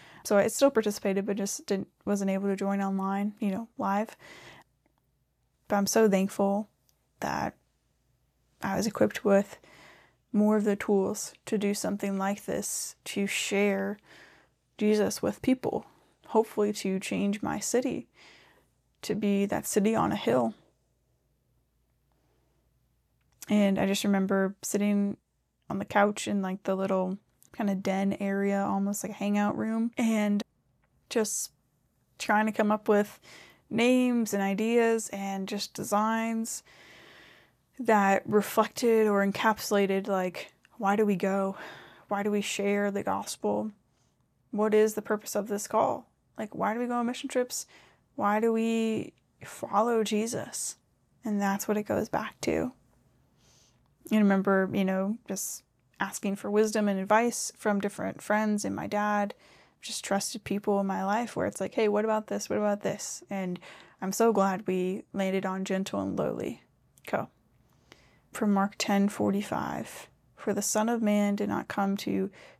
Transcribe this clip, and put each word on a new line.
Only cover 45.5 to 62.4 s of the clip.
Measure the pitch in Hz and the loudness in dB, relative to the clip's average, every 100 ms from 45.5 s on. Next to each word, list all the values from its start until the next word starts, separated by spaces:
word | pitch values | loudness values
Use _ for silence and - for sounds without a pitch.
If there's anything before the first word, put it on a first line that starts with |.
| - - | -6 0
call? | 220 - - - _ _ - | 2 2 0 -8 _ _ -12
Like, | 214 - | -10 -2
why | 196 | -2
do | 226 | -2
we | 247 | -2
go | 240 | -2
on | 240 | -2
mission | 247 269 | -4 -4
trips? | 254 247 - - - - _ _ - | -2 -2 -4 -10 -18 -20 _ _ -2
Why | 202 214 | 0 2
do | 226 | 2
we | 226 226 226 226 220 - _ _ - | 2 2 2 0 -2 -6 _ _ -20
follow | - - - 202 233 226 | -16 -12 -2 0 2 2
Jesus? | 214 208 226 247 - - - - _ _ _ _ | 2 0 0 -4 -8 -8 -10 -12 _ _ _ _
And | 220 202 | -4 0
that's | 196 196 - | 0 -2 0
what | 208 | -2
it | |
goes | 208 208 214 | 0 -2 -2
back | - 220 - | -4 -6 -6
to. | - - 254 - _ _ _ _ _ _ _ _ _ _ _ _ - | -2 0 -2 -6 _ _ _ _ _ _ _ _ _ _ _ _ 0
And | 214 | 4
I | |
remember, | 202 196 196 190 190 | 4 4 4 2 2
you | 208 190 | 0 0
know, | 190 196 233 - | 0 -2 -6 -8
just | 190 - - _ _ _ - | -8 -8 -10 _ _ _ -8
asking | 202 - 202 196 | -6 -4 -4 -4
for | 208 | 0
wisdom | 208 220 214 208 | 2 4 2 0
and | 190 | 0
advice | 190 214 240 - - - | 4 4 4 -2 -8 -4
from | 220 202 | 0 0
different | 202 - 190 - | -2 -4 -8 -8
friends | - 208 214 208 | -2 0 2 0
and | 202 196 | -2 -6
my | - | -4
dad, | 208 208 208 202 - - - _ _ | -2 0 0 -2 -8 -20 -20 _ _
just | - - | -12 -8
trusted | - 202 - 214 | -2 -2 -2 -8
people | - 202 214 202 | -6 -4 0 0
in | 196 | 0
my | 190 | -2
life | 190 214 233 - | 0 -2 -2 -2
where | 185 | -4
it's | 202 | -4
like, | 190 | -4
"Hey, | - 214 | 0 2
what | 208 220 | 2 2
about | 214 214 | -2 -2
this? | 202 | -6